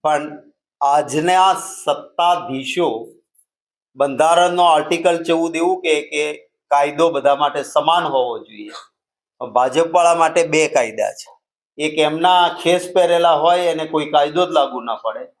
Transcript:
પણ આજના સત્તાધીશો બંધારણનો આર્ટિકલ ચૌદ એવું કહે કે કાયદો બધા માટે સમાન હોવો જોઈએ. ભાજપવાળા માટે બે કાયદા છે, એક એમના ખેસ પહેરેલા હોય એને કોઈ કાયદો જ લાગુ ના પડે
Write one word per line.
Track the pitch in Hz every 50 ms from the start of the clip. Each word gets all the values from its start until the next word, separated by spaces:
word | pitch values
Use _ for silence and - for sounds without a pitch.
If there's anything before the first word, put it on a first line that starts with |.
પણ | - 151 151 147 151 151 - - _ - _ _ _ _ _ _
આજના | 143 139 143 151 - 123 131 156 160 175 185 185 185 190 185 185 - - - - -
સત્તાધીશો | 151 143 139 - - _ - 170 175 175 - 123 127 135 135 131 - - 180 170 143 113 113 117 - - _ _ _ _ _ _ _ _ _ _ _ _ _ _ _ _
બંધારણનો | 131 139 143 135 123 151 160 170 175 180 180 175 180
આર્ટિકલ | 175 170 156 151 151 - 180 165 165 180 170 165
ચૌદ | 165 170 170 165 165 165 165
એવું | 165 170 175 185 180
કહે | - 165 151 147
કે | 147 - 151 147 151 151 151 - _ _ _ _ _ _
કાયદો | 143 143 143 147 151 147 165 170
બધા | 160 143 135 143 139
માટે | 139 147 143 143 147
સમાન | 127 - - 151 143 160 151 139 -
હોવો | 147 135 131 127 120 113 107
જોઈએ. | 107 110 107 104 104 107 - - - _ _ _ _ _ _ _ _ _ _ _ 131 123
ભાજપવાળા | 104 123 127 131 127 160 165 165 165 180 170 170 170
માટે | 165 165 160 160 175 165
બે | 156 151 156 156 147
કાયદા | - 143 117 113 110 107 104 104
છે, | - - - - - _ _ _ _ _ _ _ _ 139
એક | 151 156 151 156
એમના | 151 151 156 160 170 180 180 180 175 170 - -
ખેસ | - 170 180 175 - - -
પહેરેલા | 190 180 175 170 170 170 170
હોય | 160 147 156 170 175 180
એને | 180 170 160 160 160
કોઈ | 156 160 151 147
કાયદો | 151 151 147 143 151 151 175 180
જ | 170
લાગુ | 165 151 139 135 127 123
ના | 117 120 110
પડે | 107 - 113 110 117 131 - _ _